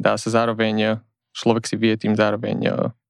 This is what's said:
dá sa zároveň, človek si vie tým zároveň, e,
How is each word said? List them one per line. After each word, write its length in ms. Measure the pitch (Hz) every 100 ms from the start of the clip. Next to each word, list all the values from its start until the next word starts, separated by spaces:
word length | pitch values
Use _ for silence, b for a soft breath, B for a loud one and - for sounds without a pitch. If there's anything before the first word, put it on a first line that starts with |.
dá 160 | 104 107
sa 240 | 110 117
zároveň, 560 | 117 110 110 107 110 110 _ _ _ -
človek 320 | 117 113 -
si 80 | 107
vie 160 | 113
tým 240 | 110 107 107
zároveň, 400 | 107 104 104 - -
e, 40 | - - - _